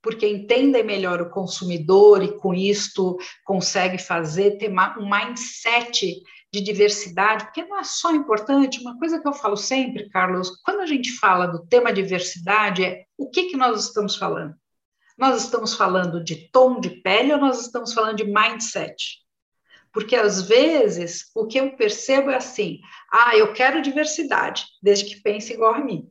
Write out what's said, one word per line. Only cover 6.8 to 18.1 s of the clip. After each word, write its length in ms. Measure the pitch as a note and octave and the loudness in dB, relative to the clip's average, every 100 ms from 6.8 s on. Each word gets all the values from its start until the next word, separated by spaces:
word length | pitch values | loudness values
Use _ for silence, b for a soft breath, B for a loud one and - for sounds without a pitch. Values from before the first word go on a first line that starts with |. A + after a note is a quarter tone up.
| G#3 G#3 F#3 F3 G#3 A3 | 2 2 -8 0 0 0
porque 200 | - - | -6 -12
não 140 | F4 G4 | -8 -8
é 40 | |
só 320 | - - E4+ | -6 -4 0
importante, 640 | D#4 - G#3 B3 C#4 C4 - | 0 0 -2 2 2 2 -2
uma 200 | B3 - | -12 -6
coisa 200 | D#4+ D#4+ | -4 -2
que 80 | D4 | -4
eu 60 | |
falo 240 | C#4 G#3+ G3+ | -4 -4 -4
sempre, 540 | - C4 C4 G#3 - | -2 -2 -2 -6 -4
Carlos, 400 | F#3+ F#3 F3+ F#3 - | -2 0 -2 -6 -6
quando 180 | - G4+ | -6 -4
a 60 | F4 | -2
gente 240 | C#4 B3 | -4 -4
fala 340 | - G3+ F3+ F3 | 0 2 2 0
do 180 | E3 | -4
tema 260 | - B3 A#3 | 2 4 4
diversidade, 960 | G3 F3 F3+ F3+ F3 E3+ G#3 G#3 F#3 | 0 -2 -4 -6 -8 0 0 0 0
é 200 | F#3 F#3 _ - | -2 -4 _ -12
o 140 | C#4 | -4
que 140 | F4+ | -4
que 120 | F4+ C#4 | -4 0
nós 300 | B3+ A3 - | 0 0 -4
estamos 300 | G#3+ G3 - | -4 -4 -4
falando? 360 | F#3 D#3+ E3 - _ _ _ _ _ _ | -6 -6 -10 -16 _ _ _ _ _ _
Nós 260 | C4 A#3 | 0 0
estamos 300 | - - A3 | -2 -4 -4
falando 500 | - F#3+ F#3 F3 E3+ | -2 0 2 0 -4
de 280 | D#3+ D#3+ - | -6 -10 0
tom 260 | B3+ B3+ B3 | 6 6 4
de 120 | F3+ | -6
pele 420 | - F#3 G#3 C4+ | -6 0 2 2
ou 80 | D4 | 2
nós 180 | C#4 A#3+ | 2 0
estamos 360 | A#3+ A#3+ A3+ | -6 -8 -4
falando 240 | A3+ A3 | -2 -2